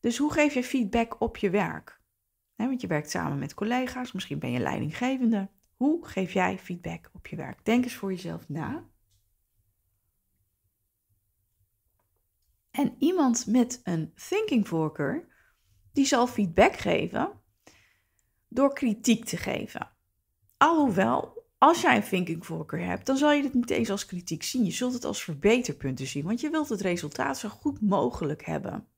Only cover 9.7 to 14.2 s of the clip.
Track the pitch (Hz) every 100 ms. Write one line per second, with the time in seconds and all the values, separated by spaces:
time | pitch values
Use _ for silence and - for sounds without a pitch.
9.7 | _ _ _ _ _ _ _ _ _ _
10.7 | _ _ _ _ _ _ _ _ _ _
11.7 | _ _ _ _ _ _ _ _ _ _
12.7 | - 285 - 302 359 269 226 - 240 247
13.7 | - - 165 156 _